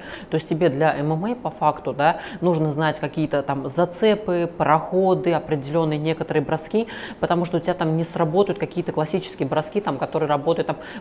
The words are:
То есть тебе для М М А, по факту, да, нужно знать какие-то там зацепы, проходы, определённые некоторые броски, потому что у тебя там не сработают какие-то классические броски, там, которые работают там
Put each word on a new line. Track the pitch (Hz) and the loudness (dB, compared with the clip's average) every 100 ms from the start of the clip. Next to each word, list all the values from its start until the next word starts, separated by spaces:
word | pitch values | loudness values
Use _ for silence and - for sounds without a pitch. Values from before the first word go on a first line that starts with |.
| - - - | -6 -14 -4
То | |
есть | 156 - | -4 -2
тебе | 160 170 | 2 2
для | 135 156 139 | 4 2 2
М | 147 | 0
М | 160 | 0
А, | 208 | -2
по | 247 160 | -4 -6
факту, | - 151 147 135 | 0 0 2 -2
да, | 135 151 175 - 214 | 2 2 2 -4 -2
нужно | 175 160 156 | 2 2 2
знать | 143 156 147 | 2 0 0
какие-то | 147 160 151 143 | -4 -2 0 0
там | 139 139 131 | 0 -2 -2
зацепы, | 131 175 175 220 208 185 175 170 170 | 0 0 2 2 2 2 0 0 0
проходы, | 139 156 - 185 190 170 175 | 4 4 2 2 4 4 2
определённые | 156 147 151 135 165 156 151 | 0 0 -2 0 0 2 0
некоторые | 160 160 160 156 | 0 -2 0 0
броски, | 143 156 - 214 226 - - - | 0 -2 0 -2 -2 -6 -12 -4
потому | 156 175 175 | 0 0 0
что | 170 | -2
у | |
тебя | 180 | -2
там | 180 160 160 | 0 0 0
не | |
сработают | 165 170 160 180 202 - | 0 0 2 2 2 0
какие-то | - 180 170 | -4 -4 -4
классические | - 156 190 - - 139 | -2 -2 -2 -4 -6 -2
броски, | 147 151 208 | -2 -2 -2
там, | 160 135 | -2 -2
которые | 147 156 151 | -2 -2 0
работают | 143 156 165 147 | 0 2 0 -2
там | 147 - 233 | -6 -10 -14